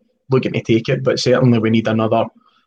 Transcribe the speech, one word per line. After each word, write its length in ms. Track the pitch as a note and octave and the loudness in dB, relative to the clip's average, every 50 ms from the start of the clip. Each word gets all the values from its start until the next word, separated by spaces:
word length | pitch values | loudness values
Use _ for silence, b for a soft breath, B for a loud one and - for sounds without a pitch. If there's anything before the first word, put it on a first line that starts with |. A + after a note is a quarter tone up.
| _ _ _ _ _ - | _ _ _ _ _ -2
looking 240 | C3 C3 - - - | -2 -2 0 -2 -6
to 80 | A#2+ | -6
take 260 | - - A#2 A2 A2 - | -2 0 0 0 0 -2
it. 160 | C#3+ C#3 C3 | -4 -4 -2
But 160 | C3 A2+ A2+ | -4 -4 -2
certainly 400 | - B2+ B2 - C3+ B2+ A#2 A#2 | 0 0 0 2 4 2 2 2
we 100 | G#2+ A2 | 2 0
need 200 | A2+ A2+ G#2+ G#2+ | 0 0 0 0
another, 360 | A2 A2 A2 A2 A2 A2+ A2 - _ b b b b b b | -2 0 0 0 0 0 -2 -2 _ b b b b b b